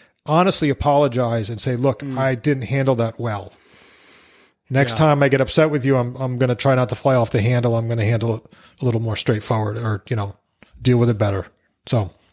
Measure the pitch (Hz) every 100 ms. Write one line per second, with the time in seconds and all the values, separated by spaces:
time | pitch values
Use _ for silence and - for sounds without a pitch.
0 | _ _ - 156 185 - 151 131 147 143
1 | 143 120 120 117 104 113 131 120 135 120
2 | 139 131 135 123 147 135 101 139 135 123
3 | 113 - 117 104 92 - _ - - -
4 | - - - _ _ _ - 131 131 117
5 | 156 147 139 135 131 - 156 147 131 131
6 | 120 127 131 123 127 120 139 127 123 -
7 | 143 127 117 117 110 123 117 113 113 117
8 | 107 113 117 113 - - - - 127 113
9 | 113 104 - 107 - 113 107 110 113 104
10 | - 113 101 - _ _ _ - 120 120
11 | 120 104 104 98 - _ _ _ - 120
12 | 95 - _